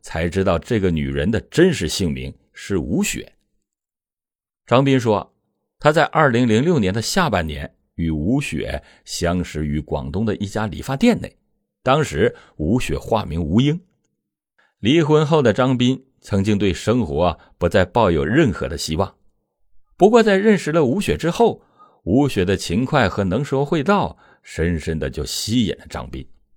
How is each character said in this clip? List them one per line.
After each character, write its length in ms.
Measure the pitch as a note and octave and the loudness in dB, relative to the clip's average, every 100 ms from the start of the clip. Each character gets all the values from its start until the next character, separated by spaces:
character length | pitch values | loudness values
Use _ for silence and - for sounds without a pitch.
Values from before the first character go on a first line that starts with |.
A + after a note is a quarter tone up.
才 280 | - D#2+ E2+ | -10 -4 -2
知 120 | F#2 | 0
道 160 | F#2+ E2 | 0 0
这 220 | - A#2 | 0 0
个 100 | F#2 | 0
女 200 | D#2+ C#2 | 0 -2
人 200 | C#2 F2 | -2 -2
的 120 | A2+ | -2
真 320 | - - F#3 | 0 4 4
实 160 | C#3 D#2+ | 4 -4
姓 240 | - - | -2 -4
名 200 | B1+ C2 - _ | -4 -10 -14 _
是 240 | - - - | -16 -6 -4
吴 260 | - D3+ | -2 -2
雪。 300 | G#3 - - _ _ _ _ _ _ _ _ _ _ _ _ _ - | -2 -6 -12 _ _ _ _ _ _ _ _ _ _ _ _ _ 0
张 200 | A#2+ C#3 | 2 4
斌 120 | C3 | 2
说： 380 | A#2+ G2+ - _ _ _ _ _ | 2 0 -4 _ _ _ _ _
“他 120 | D3 | 2
在 140 | D#3+ D3 | 2 2
二 240 | D#3 D3 | 4 4
零 180 | A#2 B2 | 4 4
零 160 | G#2+ | 2
六 160 | D#3 D#3+ | 2 2
年 140 | F#2 | 0
的 80 | G#2+ | -2
下 280 | - G3 E3 | -2 -2 0
半 160 | G2 D#2 | 0 -2
年。” 300 | C#2+ D2 _ _ - | -8 -12 _ _ -6
与 120 | E2 | -4
吴 300 | D#2 E2 C3+ | -2 -2 -2
雪 420 | - D2+ G#1 - - _ - | -2 -6 -6 -8 -10 _ -14
相 380 | - E2+ F2+ | -6 -2 -2
识 240 | F2 D#2 D2+ | -4 -6 -4
于 120 | D2+ | -4
广 320 | D2 D2+ C2+ | -4 -8 -6
东 140 | F2+ A2+ | -4 -4
的 100 | F#2+ | -4
一 100 | G2+ | -6
家 180 | G#2+ G#2+ | -6 -6
理 160 | C#2+ | -8
发 140 | - C3+ | -8 0
店 240 | A#3+ F#3+ | 0 0
内。 180 | - _ _ _ _ _ | -4 _ _ _ _ _
当 200 | B2+ D3 | -2 0
时 320 | C#3+ C#2+ A#2 - - - | 0 0 -2 -2 -12 -6
吴 240 | D2+ A#2 | -2 -2
雪 180 | - C2+ | -2 -6
化 260 | - A2 G2 | -4 -4 -4
名 180 | D#2+ | -6
吴 180 | D2+ G2+ | 0 2
英。 180 | C#3+ E3+ - _ _ _ _ _ _ _ _ _ | 2 0 -6 _ _ _ _ _ _ _ _ _
离 220 | G2+ E3 | 0 2
婚 240 | D3+ D3+ D3 | 4 2 2
后 160 | D#3+ | 2
的 120 | A#2+ | 2
张 240 | G2+ C3 B2 | 2 2 2
斌 280 | B2 C3+ - _ | 0 0 -6 _
曾 220 | - F#2+ | -4 -2
经 140 | G2 G2+ | 0 0
对 160 | G2+ | 0
生 320 | E2 - B2 E2+ | -2 0 0 0
活 340 | C#2+ F2 - _ - | 0 -2 -2 _ -4
不 100 | F2 | 0
再 160 | G2+ F2+ | 2 2
抱 260 | A#2+ G#2 | 2 2
有 120 | D#2+ | 2
任 280 | D2+ C3+ C#3 | 0 2 2
何 160 | - B1+ | 0 -6
的 100 | D#2+ | -6
希 180 | - D#2+ | -4 -4
望， 200 | F#2+ - _ _ _ _ _ - _ - | -4 -8 _ _ _ _ _ -20 _ 2
不 140 | A#3 | 6
过 120 | A#3+ | 6
在 160 | A3 F#3+ | 6 4
认 200 | G#3+ G3+ | 4 2
识 140 | - | 2
了 140 | E3 C3 | 2 2
吴 160 | F3+ | 0
雪 160 | G3+ D2+ | -2 -2
之 140 | D#3+ | -2
后， 320 | - A#3 - _ _ _ _ | 0 0 0 _ _ _ _
吴 240 | - A#2+ C#3+ | 0 2 2
雪 180 | - F2+ | 0 0
的 100 | F#2 | -2
勤 300 | - F2+ B2+ | -2 -2 0
快 240 | D3+ G2 | 0 0
和 140 | - | 0
能 200 | F#2+ G#2+ | -2 -2
说 220 | D3 C3+ C#3+ | -2 -2 -2
会 180 | E3 | -2
道 340 | C3+ G3+ A2+ - _ _ | 0 0 -2 -8 _ _
深 360 | - - E2+ E2 | -12 -4 -2 -2
深 200 | E2+ D#2 | -4 -4
的 100 | C#2 | -4
就 160 | - C#2+ | -6 -8
吸 400 | - - B2 G#2 | -6 -2 0 0
引 100 | - | -4
了 80 | - | -10
张 200 | E2 C#2 | -12 -12
斌， 180 | - - - _ | -12 -14 -20 _